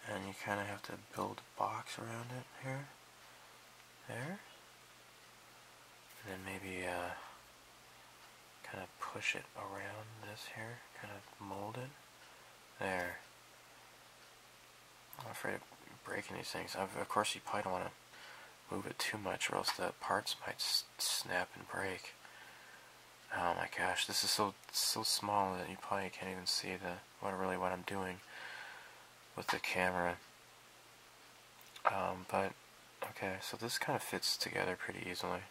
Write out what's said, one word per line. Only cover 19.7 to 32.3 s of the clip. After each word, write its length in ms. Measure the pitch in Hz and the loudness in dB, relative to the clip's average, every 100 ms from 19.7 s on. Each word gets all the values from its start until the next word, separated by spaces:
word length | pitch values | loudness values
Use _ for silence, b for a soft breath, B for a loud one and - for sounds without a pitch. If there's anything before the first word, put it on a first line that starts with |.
the 220 | - 92 - | 4 2 0
parts 360 | - 95 107 - - | 6 6 6 0 -2
might 100 | - | 0
s-, 280 | - - - - | 4 4 2 0
snap 520 | - - - 90 90 - | 2 4 4 2 2 -4
and 120 | 92 | -4
break. 460 | 92 95 92 - - B B B B B B B B B - - 98 | 0 0 0 -6 -12 B B B B B B B B B -18 -4 4
Oh 180 | 87 85 | 4 4
my 120 | 85 - | 2 2
gosh, 280 | 90 90 - | 4 4 4
this 180 | - | 6
is 60 | 98 | 6
so, 240 | - 104 - - | 8 6 4 -2
so 320 | - - - | 4 4 6
small 520 | 110 - 104 104 95 92 | 6 4 8 8 8 4
that 140 | 90 | 0
you 80 | 95 | -4
probably 280 | - 98 95 | 2 2 2
can't 220 | - 92 | -2 -2
even 140 | 92 90 | 0 2
see 300 | - 98 92 | 2 2 0
the, 120 | 92 87 - - | 0 -2 -8 -2
what, 180 | 101 95 | 0 2
really 200 | 95 92 | 4 4
what 140 | 92 | 4
I'm 120 | 92 90 | 2 0
doing 320 | 98 92 92 - B B B B B B B B B - - | 0 0 -2 -8 B B B B B B B B B -12 -6
with 120 | - | 2
the 120 | - | 2
camera. 560 | - 90 92 90 87 90 - - - - - - - - - - - - - - - - - | 4 6 8 8 6 4 -4 -18 -20 -18 -18 -18 -18 -18 -18 -18 -18 -18 -18 -18 -16 2 4
Um, 400 | 98 92 92 92 | 6 2 0 2